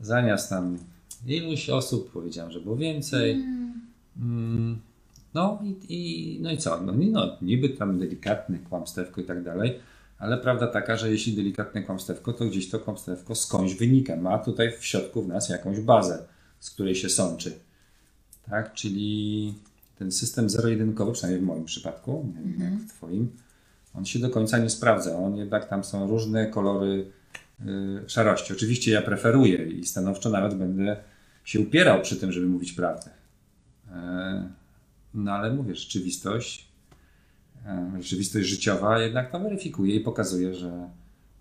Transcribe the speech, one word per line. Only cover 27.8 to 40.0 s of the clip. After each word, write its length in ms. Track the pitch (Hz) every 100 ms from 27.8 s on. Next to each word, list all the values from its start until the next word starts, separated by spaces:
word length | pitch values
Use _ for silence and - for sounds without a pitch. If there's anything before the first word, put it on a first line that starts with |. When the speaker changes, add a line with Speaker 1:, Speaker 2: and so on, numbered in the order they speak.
| 98 98 107
Speaker 1:
szarości. 440 | 120 110 92 -
Oczywiście 380 | 98 110 123 -
ja 100 | 107
preferuję 640 | - 101 117 131 117 85 82
i 180 | 82 -
stanowczo 440 | - 95 95 117
nawet 240 | 101 101
będę 440 | 95 92 95 101 104 - - - _
się 160 | - 110
upierał 420 | 101 151 175 95
przy 140 | - -
tym, 160 | 95
żeby 160 | 87 90
mówić 240 | 90 87
prawdę. 360 | - 87 82 - - _ _ _ _ _ _ 113
E, 580 | 87 87 90 95 95 95 95 - - _ _ -
no 180 | 107 101
ale 220 | 101 110
mówię, 220 | 139 120 -
rzeczywistość, 920 | - 98 90 - 95 113 - - - _ _ - _ _ _ _ _ - 104
e, 260 | 95 90 95
rzeczywistość 500 | 87 95 101 110 95
życiowa 500 | 98 107 98 101 113
jednak 320 | 113 123 127
to 80 | 175
weryfikuje 560 | 214 196 156 139 98
i 40 |
pokazuje, 540 | 107